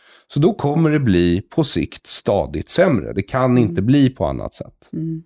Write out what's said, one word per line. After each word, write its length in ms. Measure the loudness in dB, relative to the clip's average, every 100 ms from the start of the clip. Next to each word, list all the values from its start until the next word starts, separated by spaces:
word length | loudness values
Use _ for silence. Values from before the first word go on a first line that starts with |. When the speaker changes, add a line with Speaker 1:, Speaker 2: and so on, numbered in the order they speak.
| _ _ _
Speaker 1:
Så 120 | 0
då 140 | 0
kommer 360 | 0 -2 0 2
det 100 | 2
bli 420 | 2 2 2 0
på 220 | -2 -2
sikt 440 | 0 -2 -4 -8 -8
stadigt 640 | -6 -2 0 -2 -6 -2
sämre. 440 | 2 2 2 -2
Det 80 | -6
kan 220 | -4 -2 2
Speaker 2:
Mm. 60 | 2
Speaker 1:
inte 180 | 2 0
bli 280 | 2 4 4
på 160 | 2 -4
annat 280 | -4 -8
sätt. 360 | -12 -16 -20 _
Speaker 2:
Mm. 300 | -8 -8 -8